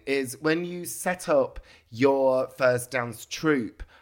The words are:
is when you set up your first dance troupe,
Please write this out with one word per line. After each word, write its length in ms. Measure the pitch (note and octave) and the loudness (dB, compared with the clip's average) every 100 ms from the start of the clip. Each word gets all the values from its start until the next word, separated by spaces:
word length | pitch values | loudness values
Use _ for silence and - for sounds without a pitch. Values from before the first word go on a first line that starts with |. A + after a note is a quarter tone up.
| - | -4
is 320 | C#3 C3 B2+ | -2 -4 -4
when 240 | D#3 E3 | 0 0
you 220 | F3 F3 E3+ | -2 -8 -10
set 420 | - F3+ F3+ - | -6 -6 -4 0
up 320 | D3 B2 - - - _ | 2 2 -4 -18 -20 _
your 560 | A2 C3+ C3+ C3+ C3 C3 - | 2 4 4 2 2 0 0
first 320 | B2+ B2 A#2+ | 2 2 0
dance 360 | C3 A#2+ A2+ - | -6 -6 -8 -12
troupe, 580 | - D#3+ C#3+ G#2 - - - | -2 0 2 0 -8 -18 -20